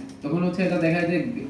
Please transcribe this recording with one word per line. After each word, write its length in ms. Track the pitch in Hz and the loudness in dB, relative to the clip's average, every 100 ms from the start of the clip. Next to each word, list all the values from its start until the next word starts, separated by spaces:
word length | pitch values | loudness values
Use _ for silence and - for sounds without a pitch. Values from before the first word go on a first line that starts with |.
| - - | -10 -10
তখন 200 | - 175 | -2 0
হচ্ছে 200 | 180 185 | 0 2
এটা 140 | 180 175 | 2 2
দেখায় 300 | 165 175 170 | 2 2 2
যে 180 | 175 123 - - | 0 0 -4 -8